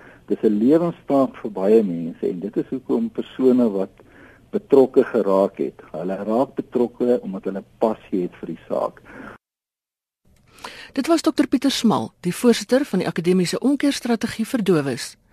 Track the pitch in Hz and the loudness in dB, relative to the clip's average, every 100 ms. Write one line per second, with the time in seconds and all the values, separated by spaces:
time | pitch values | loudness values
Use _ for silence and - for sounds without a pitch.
0 | - - - 101 110 104 120 160 175 - | -20 -14 -6 -2 0 2 4 4 2 -6
1 | - 139 127 - 117 95 95 113 101 82 | -2 0 0 -4 -12 -2 4 4 4 -2
2 | 82 - - 87 101 - - 131 - 123 | -8 -6 -6 -4 -6 -6 -6 -6 -4 -2
3 | 113 - - - 131 123 117 98 95 - | -2 -6 -10 0 4 4 2 0 -6 -10
4 | - - - - _ 104 - 135 127 139 | -20 -20 -20 -20 _ -8 0 2 4 2
5 | 120 117 95 95 98 - 67 - - 80 | 0 0 0 0 0 -2 -8 -10 -16 -10
6 | 90 95 101 113 139 - - 123 120 - | -8 -8 -4 -2 -2 -6 -6 -4 -4 -2
7 | 123 123 101 95 - 98 - - 113 110 | 0 0 -2 -8 -8 -10 -12 -4 -4 -4
8 | - 95 90 - 85 - - - - - | -6 -4 -4 -8 -12 -12 -8 -6 -6 -8
9 | - - - - _ _ _ _ _ _ | -20 -20 -18 -20 _ _ _ _ _ _
10 | _ _ _ _ _ - - - - - | _ _ _ _ _ -20 -20 -18 -12 -2
11 | 269 330 320 - 277 262 277 - 226 131 | 4 4 4 2 2 2 0 2 2 2
12 | 110 _ 175 - 240 226 208 254 285 185 | -2 _ -6 2 2 2 2 0 0 -2
13 | 165 170 170 185 170 - 262 285 285 - | -2 -2 0 2 0 -2 0 0 0 -2
14 | 233 233 226 - 220 254 196 160 139 - | -2 -2 -4 -6 -4 -2 2 2 0 -6
15 | - - _ | -10 -16 _